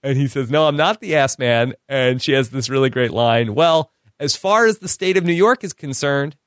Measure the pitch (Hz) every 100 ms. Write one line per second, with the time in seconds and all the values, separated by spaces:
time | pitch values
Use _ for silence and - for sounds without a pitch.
0 | 139 135 139 139 120 147 156 147 165 220
1 | 202 156 135 - 123 117 123 - _ 135
2 | 127 127 - 135 120 120 117 135 131 127
3 | 120 113 117 117 117 110 165 160 156 _
4 | _ _ 147 - 190 214 226 214 185 -
5 | 190 185 175 170 208 247 180 - 147 131
6 | 143 139 143 147